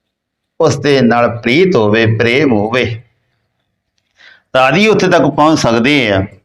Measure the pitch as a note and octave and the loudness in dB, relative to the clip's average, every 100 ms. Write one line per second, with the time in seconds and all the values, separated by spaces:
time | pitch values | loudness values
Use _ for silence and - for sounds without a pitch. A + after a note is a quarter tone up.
0 | _ _ _ _ _ - D#3 C#3 C#3+ C3+ | _ _ _ _ _ -4 0 0 0 0
1 | A#2+ A#2 A#2+ A2+ A#2 C#3+ F#3 C3+ G#2 A2 | 2 0 -2 -2 -2 0 2 2 0 0
2 | A2+ A2+ A#2 B2+ D3 G#2+ G#2+ B2 A2 A2+ | 0 0 0 0 0 0 -2 -4 -4 -8
3 | - _ _ _ _ _ _ _ _ _ | -16 _ _ _ _ _ _ _ _ _
4 | _ _ - - _ C3 C3 E3+ G#3+ G3+ | _ _ -20 -20 _ 0 2 2 2 2
5 | F#3 E3+ C#3 C#3+ D#3 D3+ A#2+ A#2 B2+ D3 | 0 0 0 0 0 0 0 0 0 0
6 | A2 F#2+ G2+ - | 0 -2 -4 -12